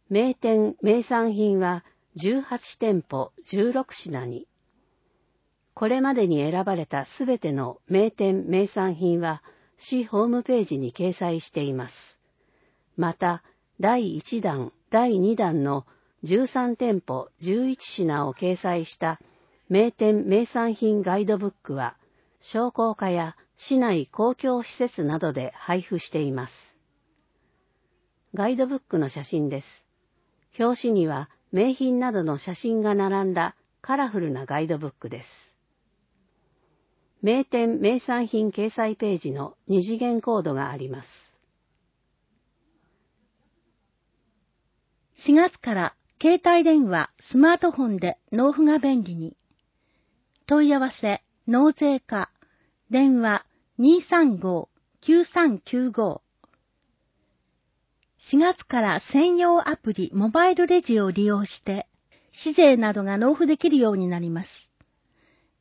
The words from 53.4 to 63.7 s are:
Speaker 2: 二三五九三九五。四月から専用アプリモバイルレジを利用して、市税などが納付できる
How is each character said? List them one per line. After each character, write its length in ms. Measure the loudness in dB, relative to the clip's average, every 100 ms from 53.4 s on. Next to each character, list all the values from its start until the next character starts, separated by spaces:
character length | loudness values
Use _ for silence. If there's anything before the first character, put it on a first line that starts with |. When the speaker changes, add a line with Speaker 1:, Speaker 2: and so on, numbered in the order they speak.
| -6 _ _ 2
Speaker 2:
二 240 | 6 6
三 360 | 4 4 4 2
五 300 | -2 -4 -6 _ _ _
九 240 | 4 4
三 360 | 4 2 2 2
九 300 | -2 -2 -2
五。 320 | 0 -2 -4 _ _ _ _ _ _ _ _ _ _ _ _ _ _ _ _ _ _ _ _ 0
四 60 | 2
月 280 | 4 0
か 160 | -4 -2
ら 200 | 0 -2 0
専 240 | 2 4 4
用 320 | 4 4 2
ア 80 | -4
プ 160 | -4
リ 180 | -4 -2
モ 160 | 0 0
バ 180 | 4 4
イ 60 |
ル 120 | 4 4
レ 140 | 2
ジ 200 | 2 0
を 100 | 2
利 160 | 0 0
用 180 | 0
し 180 | -4 -8
て、 240 | -8 -8 -8 _ _ _ _
市 200 | -10 -2
税 240 | 6 6 6
な 160 | 2
ど 100 | -2
が 160 | -2 0
納 160 | 2
付 120 | 2 2
で 100 | 2
き 120 |
る 100 | 2